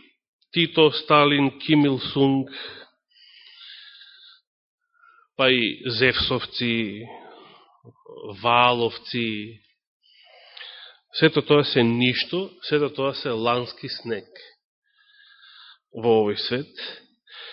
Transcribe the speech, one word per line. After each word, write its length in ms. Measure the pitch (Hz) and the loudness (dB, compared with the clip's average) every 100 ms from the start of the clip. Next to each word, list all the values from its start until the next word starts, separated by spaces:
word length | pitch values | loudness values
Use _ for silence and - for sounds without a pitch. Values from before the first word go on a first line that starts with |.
| _ _ _ _ _ | _ _ _ _ _
Тито, 380 | 170 165 165 156 | -4 0 4 2
Сталин, 680 | - - 151 147 143 135 135 | 2 2 4 4 4 0 -2
Ким 240 | - 151 | 0 4
Ил 140 | 139 131 | 4 0
Сунг, 500 | - 139 139 135 127 - - - - _ _ _ _ _ - - - - - - - - - _ _ _ _ _ _ _ _ _ _ - | -2 2 2 2 -2 -10 -18 -18 -20 _ _ _ _ _ -20 -20 -20 -20 -20 -20 -20 -20 -20 _ _ _ _ _ _ _ _ _ _ 0
па 160 | 131 | 2
и 300 | 127 110 - 127 | 2 0 -4 -8
Зевсовци, 1160 | 110 131 - - 127 - - 123 117 107 104 113 - - - - - _ _ 120 - - - 107 98 | 0 0 2 -2 -4 -6 -6 -4 -2 -4 -8 -14 -18 -20 -20 -20 -20 _ _ -20 -20 -20 -18 -16 -4
Вааловци, 1160 | 117 120 123 120 117 - - 123 113 107 107 110 _ _ _ _ _ _ _ - - - - - - _ _ - | 2 4 4 2 -2 -4 -10 -6 -6 -6 -10 -18 _ _ _ _ _ _ _ -20 -20 -20 -20 -20 -20 _ _ 0
сето 240 | 160 156 | 2 2
тоа 220 | - 147 | 2 2
се 180 | 131 135 | 2 2
ништо, 680 | 117 117 123 117 - 175 190 - | 2 2 0 0 -4 -6 -8 -12
сето 280 | - 151 147 | -4 -2 -2
тоа 200 | 147 139 | -2 -4
се 160 | 131 143 | -4 -6
лански 580 | 113 117 123 120 - 131 | -2 0 -2 -4 -10 -14
снег 360 | - 117 104 - - - _ _ _ _ _ _ _ _ _ - - - - _ | -12 -8 -8 -10 -20 -20 _ _ _ _ _ _ _ _ _ -20 -20 -20 -20 _
во 280 | 117 117 110 | -4 2 4
овој 140 | 104 101 | 4 -2
свет, 380 | - 123 156 - - - _ _ _ - - | -4 -6 -8 -14 -16 -16 _ _ _ -20 -20